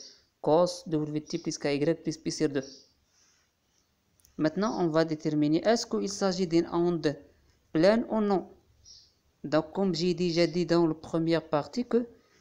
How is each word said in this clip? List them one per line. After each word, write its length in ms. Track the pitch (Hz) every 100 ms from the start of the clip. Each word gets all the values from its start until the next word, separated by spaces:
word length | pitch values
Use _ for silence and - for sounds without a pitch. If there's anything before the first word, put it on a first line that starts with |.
| - - _ _
cos 420 | 151 160 175 - 175
W 340 | 151 151 151
T 160 | 151 165
plus 200 | 160 -
K 60 | 147
Y 280 | 143 151 165
plus 140 | 165 156
P 140 | -
sur 180 | - 156
deux. 160 | 139 - - _ _ _ _ _ _ _ _ _ _ _ _ _ _ _ -
Maintenant, 400 | 156 185 220 226
on 80 | 170
va 180 | 160 160
déterminer 600 | 151 156 151 147 165 202
est-ce 200 | 233 -
qu'il 240 | 220 202
s'agit 380 | - 196 180 180
d'une 200 | 170 165
onde 420 | 170 175 170 151 147 - _ _ _ _
pleine 340 | 160 185 226 -
ou 100 | 220
non. 300 | 202 185 - - _ _ - - _ _ _ _
Donc, 300 | 143 151 156
comme 200 | 190 196
j'ai 200 | 156 180
déjà 340 | 165 180 165 170
dit 180 | 175 165
dans 200 | 170 165
la 60 |
première 540 | 156 - 165 165 165 160
partie, 380 | 151 143 247 240
que 220 | 233 240 - _ _